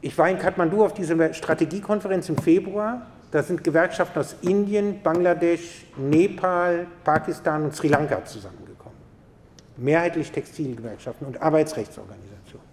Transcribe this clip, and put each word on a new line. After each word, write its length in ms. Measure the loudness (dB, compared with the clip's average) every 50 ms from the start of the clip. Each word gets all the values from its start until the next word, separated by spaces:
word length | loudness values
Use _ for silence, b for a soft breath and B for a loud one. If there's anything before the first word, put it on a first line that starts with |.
Ich 160 | -8 -6 2 2
war 100 | 4 4
in 100 | 4 2
Kathmandu 460 | -2 -2 0 2 0 2 4 4 4
auf 100 | 4 4
dieser 380 | -2 -2 0 2 2 2 2 2
Strategiekonferenz 960 | -4 -2 -2 2 2 2 0 0 -8 -2 -2 -2 -2 0 -2 -2 -2 0 -2
im 80 | -2
Februar. 680 | 0 4 4 4 4 4 0 -4 -4 -4 -4 -4 -6 -10 -16 -20 -20 -20 -2
Da 120 | 0 0 0
sind 220 | 0 -2 -2 -2
Gewerkschaften 540 | 2 4 4 2 2 0 -2 -4 -2 -2 -4
aus 180 | -4 -4 -6 -6 -2
Indien, 600 | 0 2 2 2 2 0 0 0 0 -4 -2 -2
Bangladesch, 840 | 0 2 4 4 2 2 4 2 2 2 0 -4 -12 -18 -20 -20 -18 -10
Nepal, 880 | -6 -2 2 4 4 4 4 2 -2 -2 0 0 2 2 0 0 -2 -4 -8 -12 -4 0
Pakistan 640 | 2 2 2 2 -2 -8 -2 -2 -2 0 0 -2
und 100 | -2 -4
Sri 140 | -2 2 2
Lanka 360 | 4 4 2 0 -2 -4 -4
zusammengekommen. 720 | -10 -14 -16 -16 -16 -18 -18 -20 -20 -20 -20 -20 -20 -20 -20 -20 -20 -20 -20 -20 -20 -20 -20 -20 -20 -20 -20 -20 -20 -14
Mehrheitlich 540 | -4 0 2 2 2 2 2 -2 -2 -6 -4
Textilgewerkschaften 960 | -6 -8 -8 -8 -8 -8 -6 -6 -6 -8 -10 -12 -12 -12 -12 -12 -12 -10 -12
und 160 | -12 -10 -2 0
Arbeitsrechtsorganisationen. 1200 | 2 4 4 2 2 -2 -6 -6 -8 -10 -18 -18 -18 -18 -20 -20 -20 -20 -20 -20 -20 -20 -20 -20 -20